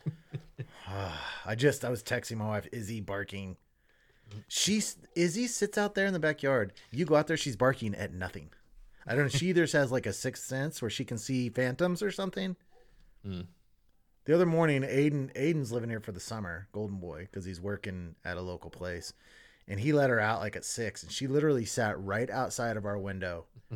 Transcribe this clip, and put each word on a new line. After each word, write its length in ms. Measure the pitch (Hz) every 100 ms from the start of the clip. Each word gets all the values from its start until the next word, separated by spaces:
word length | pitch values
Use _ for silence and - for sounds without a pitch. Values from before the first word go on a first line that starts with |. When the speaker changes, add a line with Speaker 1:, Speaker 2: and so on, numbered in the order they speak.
| - 156 - - - - 127 - -
Speaker 1:
<sighs> 600 | 98 98 80 - - 92
I 80 |
just, 300 | 113 143 135
I 40 | 123
was 120 | 120
texting 340 | - 123 - 113
my 100 | 107
wife, 180 | 104 -
Izzy 280 | 120 101 113
barking. 560 | 95 98 98 98 95 92 _ _ _ _ _ _ - 104 -
She's, 480 | - - 214 208 - -
Izzy 320 | - 175 175 240
sits 320 | - 208 214
out 160 | 208
there 120 | 202 196
in 60 |
the 60 | 180
backyard. 540 | 156 151 135 131 98 - -
You 140 | 120 165
go 80 |
out 120 | 151 151
there, 100 | 160
she's 200 | 147 107
barking 380 | 127 131 110
at 180 | 98 98
nothing. 380 | 92 90 92 76 - - - - - -
I 80 |
don't 100 | 123
know. 40 | 143
She 180 | - 175
either 140 | 175 165
has, 240 | 151 135
like, 140 | 127 107
a 60 |
sixth 320 | - 131 107
sense 380 | - 131 143 -
where 80 | 117
she 140 | -
can 120 | 131 117
see 320 | - 131 120
phantoms 540 | 117 127 127 180 175
or 80 | 208
something. 460 | - 190 190 190 180 _ - - - - -
Speaker 2:
Hmm. 180 | 101 90 90 - _ _ _ _ _ _ -
Speaker 1:
The 80 |
other 120 | 165 180
morning, 360 | 165 160 139
Aiden, 520 | 135 135 147 143 135
Aiden's 380 | - 143 160 123
living 160 | 117 117
here 120 | 110
for 120 | 107
the 80 | 90
summer, 480 | - 113 92 85 98
Golden 260 | 101 107 98
Boy, 280 | 87 76 95
'cause 120 | 101 90
he's 140 | 87
working 540 | 98 101 104 92 85 82
at 120 | - 87
a 60 |
local 260 | 90 87 85
place. 440 | - 90 87 - - - - - _ -
And 140 | 101
he 120 | 135
let 180 | 147 139
her 100 | 117
out, 200 | 107 113
like, 140 | 104 95
at 80 | -
six, 360 | - 110 -
and 80 | 85
she 160 | - 135
literally 380 | 143 151 135
sat 340 | 110 - 110 82
right 260 | 98 101 123
outside 480 | 110 127 - 117 107
of 80 |
our 140 | 101 101
window 480 | 98 95 92 85 - - -